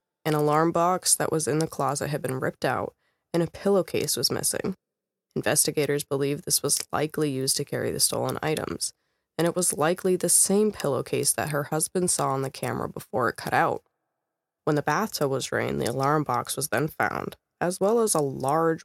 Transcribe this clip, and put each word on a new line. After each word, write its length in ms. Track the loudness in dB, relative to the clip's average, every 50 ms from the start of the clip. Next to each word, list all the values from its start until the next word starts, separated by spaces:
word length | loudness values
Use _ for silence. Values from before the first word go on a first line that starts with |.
| _ _ _ _ -4
An 100 | -2 0
alarm 380 | 2 2 4 4 4 4 4 4
box 420 | 2 2 2 2 0 0 0 0
that 160 | 2 0 0
was 160 | 0 0 0
in 140 | 0 0 0
the 80 | 0 -2
closet 400 | -2 -2 -2 -2 -2 -2 -4 -4
had 120 | -4 -4
been 200 | -4 -4 -4 -4
ripped 240 | -4 -6 -4 -2 -2
out, 320 | -2 0 0 -2 -6 -8 _ _ _ _ _ _ _ 0
and 120 | 0 0
a 20 |
pillowcase 720 | 0 -2 -2 0 2 4 4 2 2 0 -2 0 0 0
was 120 | 0 0 0
missing. 460 | 0 0 -2 -2 -2 -2 -2 -4 -6 -6 _ _ _ _ _ _ _ _ _ _ -6
Investigators 640 | -2 0 2 2 2 2 2 2 0 0 2 0 -2 -2
believe 400 | -2 -2 0 0 0 -2 -4 -2
this 220 | -2 -2 0 0
was 160 | 0 -2 -2 -2 -2 -2
likely 380 | -2 -2 -2 0 0 0 0
used 260 | 0 -2 0 0 0 -2
to 60 | -2
carry 280 | -4 -4 -4 -2 -2 -2
the 80 | 0
stolen 400 | 0 0 0 0 -2 -2 -2 -2 -2
items, 500 | -2 -2 -2 -2 -4 -6 -6 -6 -8 -8 _ _ _ _ _ _ _ _ -2
and 80 | 0
it 100 | 0 0
was 160 | 0 0 0 0
likely 420 | 2 2 2 2 2 2 0 2
the 140 | 2 2 4
same 420 | 4 4 4 4 4 4 4 2
pillowcase 600 | 2 0 -2 -2 0 -2 -2 -2 -2 0 0 0 0
that 160 | 0 -2 -2
her 160 | -2 -2 -2
husband 460 | -2 -2 -2 -2 -2 -2 0 0 0
saw 180 | 0 0 0 0
on 140 | 0 -2 -2
the 80 | -4
camera 360 | -6 -6 -6 -4 -4 -2 -4
before 440 | -6 -6 -10 -10 -6 -2 0 0 0
it 60 | -2
cut 180 | -2 -4 0 2
out. 280 | 2 2 2 0 -4 _ _ _ _ _ _ _ _ _ _ _ _ _ _ _ _ -2
When 120 | 0 0
the 60 | 0 2
bathtub 480 | 0 0 0 0 -2 -2 -2 -2 0
was 160 | -2 -2 -4
drained, 340 | -2 -2 -2 -2 -2 -2 -2
the 100 | -2 -2
alarm 320 | 0 0 2 2 2 2 2
box 320 | 0 -2 -2 -2 -4 -4
was 140 | -6 -4 -2
then 180 | 0 0 0
found, 500 | 0 0 -2 -2 -2 -2 -4 -6 -8 -10 -12 _ _ _ -4
as 220 | -2 -2 0 0
well 200 | 2 2 2 2
as 140 | 2 2 2
a 60 | 2
large 640 | 0 0 -2 -2 0 0 2 2 2 2 0 -2